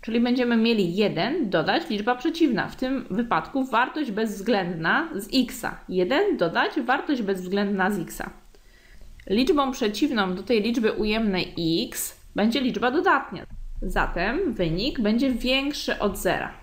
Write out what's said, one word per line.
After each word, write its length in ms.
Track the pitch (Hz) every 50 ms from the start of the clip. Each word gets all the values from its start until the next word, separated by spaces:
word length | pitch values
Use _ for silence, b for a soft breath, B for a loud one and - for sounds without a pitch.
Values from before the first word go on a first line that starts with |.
Czyli 180 | - - 220 240
będziemy 380 | 233 247 240 262 247 240 240 226
mieli 380 | 220 233 233 214 196 170 170
jeden 540 | 196 214 196 151 156 170 226 285 370 294 202
dodać 400 | 180 170 151 131 202 285 330 -
liczba 260 | 226 202 202 233 247
przeciwna, 520 | 247 - 339 320 - 339 294 233 180 147 -
w 80 | -
tym 300 | - - 254 269 262 - -
wypadku 560 | 180 202 233 233 190 165 - - - 277 262
wartość 460 | 262 - 220 247 277 - 311 302 240
bezwzględna 960 | 196 196 226 226 202 190 - - 240 202 185 175 185 165 160 165 202 254 320 330 320
z 120 | 190 202 - -
xa. 460 | 262 254 - - - - - - - - -
Jeden 480 | 185 185 180 180 247 302 403 415 330 233
dodać 340 | 180 165 180 220 262 415 - 339 247
wartość 360 | 240 254 285 370 - 302 240
bezwzględna 720 | 226 190 196 185 180 185 185 202 208 196 208 190 185 190
z 80 | 208 190
xa. 300 | 165 160 - - - - - - - - b b b b b b b b b b b b b b b -
Liczbą 440 | 190 214 262 262 370 285 269 262
przeciwną 640 | 254 - 254 208 208 - 302 294 269 220 196 185 185
do 80 | 185 196
tej 180 | - 254 220
liczby 300 | 202 226 233 269 220 214
ujemnej 600 | - - 208 214 208 220 226 214 190 180 165 - - - 170 160 165 175 240
x 320 | - - - - - - - - - -
będzie 260 | - 202 220 226 269
liczba 300 | 262 254 202 202 233 247
dodatnia. 540 | 247 311 381 381 320 277 - - 208 165 - - - - - - - -
Zatem 720 | - 196 - 202 165 - - 175 170 202 240 320 403 339 220
wynik 460 | - 185 165 156 180 208 277 330 -
będzie 320 | 220 208 220 240 277 269
większy 680 | 254 233 - 247 254 269 269 285 294 - - - - -
od 180 | - 208 185 185
zera. 360 | - 185 156 78 64 - - -